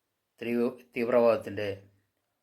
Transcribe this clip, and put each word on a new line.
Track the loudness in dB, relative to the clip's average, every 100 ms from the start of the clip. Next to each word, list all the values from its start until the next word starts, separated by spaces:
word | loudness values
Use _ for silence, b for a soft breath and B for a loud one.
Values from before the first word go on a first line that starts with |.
| _ _ _ -12
തീവ്ര-, | -4 -2 -2 -4 _ -6
തീവ്രവാദത്തിൻ്റെ | 0 4 4 2 -2 -6 -6 -8 -14 _ _ _ _ _